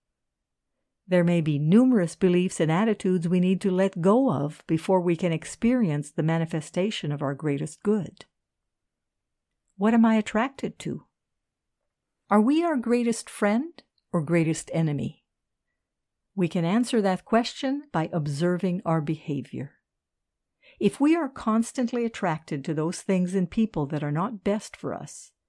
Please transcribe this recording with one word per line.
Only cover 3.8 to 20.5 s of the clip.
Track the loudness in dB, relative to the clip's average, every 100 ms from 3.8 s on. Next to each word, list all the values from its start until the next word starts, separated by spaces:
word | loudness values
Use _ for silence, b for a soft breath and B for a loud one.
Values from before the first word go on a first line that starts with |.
| 0 2
go | 2 4 4
of | 0 -2 -6 -4
before | -2 2 2
we | 2 0
can | 0
experience | -2 -6 -2 0 2 2 0 -4
the | -2
manifestation | 0 0 0 -4 -6 -4 -2 -4 -6
of | -4
our | -4 -4
greatest | -2 -2 -4 -6
good. | -2 -2 -2 -12 -20 _ _ _ _ _ _ _ _ _ _ _ _ _ _ -2
What | 2
am | 4 6
I | 4
attracted | 2 -2 -2 -4 -10 -8
to? | -8 -10 -12 _ _ _ _ _ _ _ _ _ _ _ 0
Are | 2
we | 4 2
our | 2 0
greatest | 0 0 0 -2 -6
friend | -2 0 0 -2 -10 -20 _ _
or | -4
greatest | 0 0 2 -2 -4
enemy? | -2 0 -2 -6 -10 _ _ _ _ _ _ _ _ _ _ _ -4
We | -2
can | 0 0
answer | 0 0 0
that | 0 -2 0
question | 0 0 -4 -4 -4 -4
by | -4 -2
observing | -2 -4 -2 -2 0 -2 -4 -2
our | -2
behavior. | -2 -6 -6 -8 -8 -10 -12 _ _ _ _ _ _ _ _